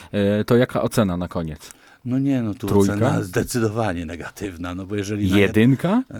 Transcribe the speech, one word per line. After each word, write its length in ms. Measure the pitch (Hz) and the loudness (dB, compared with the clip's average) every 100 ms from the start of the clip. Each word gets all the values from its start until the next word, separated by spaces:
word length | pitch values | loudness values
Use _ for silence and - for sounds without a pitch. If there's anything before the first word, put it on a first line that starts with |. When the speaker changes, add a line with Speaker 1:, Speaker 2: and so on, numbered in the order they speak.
| - | -8
Speaker 1:
E, 320 | 104 101 104 | -2 0 0
to 140 | 104 120 | 2 2
jaka 240 | 127 - | 2 -2
ocena 360 | 117 - 98 87 | -2 0 0 -2
na 100 | 87 | -6
koniec? 440 | 92 80 76 - - _ _ 123 | -6 -8 -10 -16 -20 _ _ -4
Speaker 2:
No 140 | 131 | -2
nie, 220 | 139 131 | 0 0
no, 120 | 110 | -2
tu 140 | - 98 | -4 2
Speaker 1:
Trójka? 260 | 101 98 | 4 4
Speaker 2:
ocena 300 | 104 127 160 | 2 0 0
zdecydowanie 840 | 95 113 - 123 110 110 107 87 80 | -2 -2 -2 0 0 0 -2 -4 -8
negatywna, 680 | 82 76 - 98 82 87 90 | -10 -12 -10 -10 -8 -8 -8
no 100 | 95 | -6
bo 100 | 104 | -6
jeżeli 360 | 98 104 98 | -4 -2 2
na 60 | 101 | 4
jed-, 20 | |
Speaker 1:
Jedynka? 640 | 98 107 120 131 170 240 262 | 4 6 4 4 2 0 -2